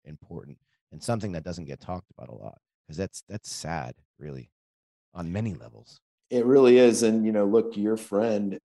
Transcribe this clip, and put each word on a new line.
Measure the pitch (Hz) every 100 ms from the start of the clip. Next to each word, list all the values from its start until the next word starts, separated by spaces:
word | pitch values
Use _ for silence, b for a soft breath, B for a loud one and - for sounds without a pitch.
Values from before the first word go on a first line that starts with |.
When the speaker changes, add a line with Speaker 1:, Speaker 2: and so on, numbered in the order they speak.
Speaker 1:
important | 67 76 _ 85 69 69 _ _ _
and | 78
something | - 117 101
that | 90
doesn't | 85 85 76
get | 67
talked | - 90 -
about | - 62
a | 58
lot, | 52 - _ _ _
'cause | 78
that's, | 95 - -
that's | 104 -
sad, | - 78 82 62 - _ _
really, | 73 67 60 _ _ _ _ _ _
on | 90 85
many | 92 110
levels. | 87 57 55 - - _ _ _
Speaker 2:
It | 123 120
really | 135 127 123
is. | 123 107
And, | 113 110 110
you |
know, | 107 101
look, | 113 113 104
your | 104 110
friend | - 101 113 107 101 95